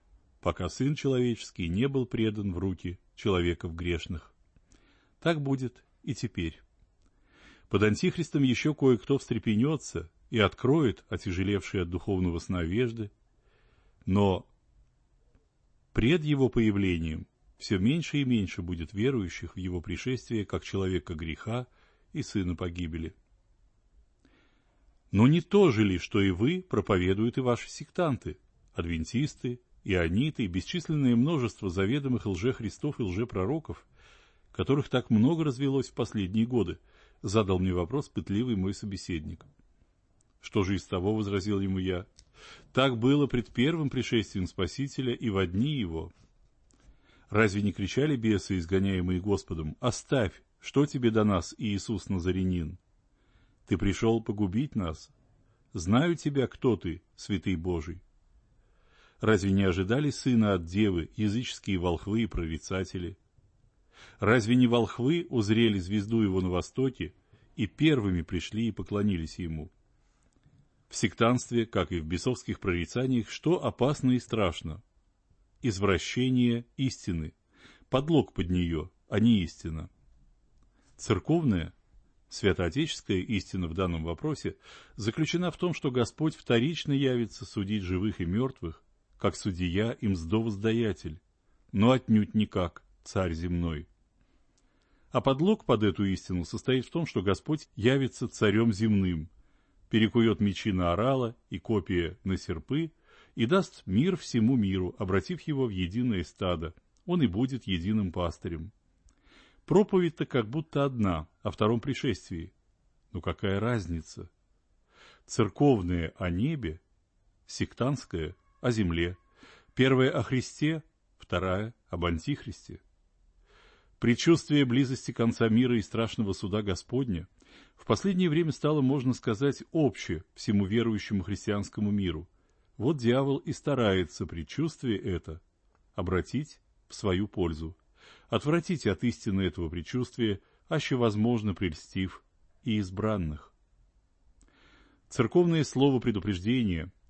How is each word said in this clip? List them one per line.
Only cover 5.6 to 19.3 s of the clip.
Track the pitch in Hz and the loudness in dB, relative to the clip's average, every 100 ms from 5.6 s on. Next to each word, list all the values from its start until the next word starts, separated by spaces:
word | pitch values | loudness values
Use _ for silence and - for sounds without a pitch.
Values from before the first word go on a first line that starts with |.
| 127 - _ _ | -4 -10 _ _
и | - | -10
теперь. | 117 120 - 82 - _ _ _ _ _ _ _ _ - - - | -6 -6 -4 -6 -6 _ _ _ _ _ _ _ _ -20 -20 -2
Под | 98 | 2
Антихристом | 107 104 180 175 156 151 | 4 4 0 0 -2 2
ещё | 131 117 151 | 2 4 0
кое-кто | 143 135 120 - 139 | 4 4 4 2 -2
встрепенётся | - 117 120 107 139 151 - 85 78 _ - | 0 -4 0 2 2 0 -6 -10 -10 _ -4
и | 113 | 2
откроет | 98 - 127 160 127 90 - | 2 2 2 4 4 0 -8
отяжелевшие | - 101 87 95 98 - 98 | -6 -4 -2 0 -2 -2 -4
от | 87 | -2
духовного | 87 - 95 90 82 | -4 -2 0 0 -2
сна | - 92 | -4 -4
вежды, | 82 104 123 113 104 _ _ _ _ _ _ _ _ _ - | -2 0 -2 -4 -12 _ _ _ _ _ _ _ _ _ 0
но | 101 101 90 - _ _ _ _ _ _ _ _ _ _ _ _ _ _ | 4 4 2 -4 _ _ _ _ _ _ _ _ _ _ _ _ _ _
пред | - 113 175 | 0 2 2
его | 151 143 123 | 2 2 2
появлением | 123 110 101 95 85 80 82 - _ _ _ | 4 2 2 0 0 -2 -6 -10 _ _ _
всё | - 95 | -2 2
меньше | 104 165 - 147 | 2 0 -2 -2
и | 131 | 0
меньше | 117 95 - | 0 0 -6
будет | 87 85 80 | -6 -6 -6
верующих | 95 123 127 90 | -2 0 0 -4